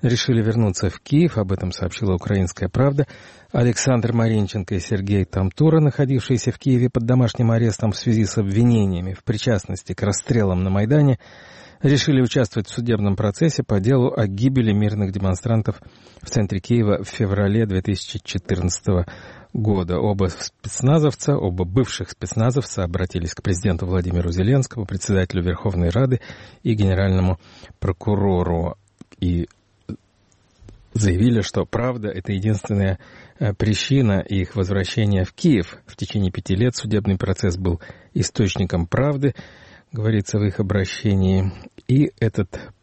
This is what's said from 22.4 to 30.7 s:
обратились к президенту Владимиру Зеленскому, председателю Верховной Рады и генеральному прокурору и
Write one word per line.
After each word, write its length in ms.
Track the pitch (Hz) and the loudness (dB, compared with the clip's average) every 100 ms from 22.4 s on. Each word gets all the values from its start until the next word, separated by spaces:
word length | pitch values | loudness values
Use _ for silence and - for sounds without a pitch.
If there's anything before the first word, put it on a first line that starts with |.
| 113 127 117 - | 0 0 -4 -4
обратились 500 | 90 87 92 90 85 | -4 -2 -4 -4 -6
к 80 | - | -6
президенту 440 | - 87 98 87 90 | -4 -2 0 -2 0
Владимиру 440 | 92 90 87 85 | -2 0 0 -2
Зеленскому, 560 | 85 95 139 127 - 98 | 0 2 2 0 -6 -6
председателю 560 | 95 - 98 90 92 | -6 0 0 0 -2
Верховной 480 | 87 85 113 90 87 | -2 -2 -2 0 0
Рады 300 | 104 131 127 - - - - | 2 0 0 -4 -20 -20 -8
и 120 | - | -2
генеральному 680 | 110 98 92 98 95 92 92 - - - - | 2 2 2 2 2 2 0 -6 -20 -20 -6
прокурору 960 | 92 92 - 101 98 90 87 85 87 - _ _ - - | -4 -4 -2 0 2 2 2 0 -2 -6 _ _ -20 -4
и 300 | 87 87 - _ _ _ _ - _ _ _ _ _ _ - | -2 0 -4 _ _ _ _ -18 _ _ _ _ _ _ -20